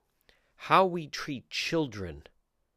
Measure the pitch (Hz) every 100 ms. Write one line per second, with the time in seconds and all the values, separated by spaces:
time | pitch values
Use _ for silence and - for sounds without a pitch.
0 | _ _ _ _ _ _ - 160 190 175
1 | 147 - - 127 - - - 165 143 104
2 | 90 73 - _ _ _ _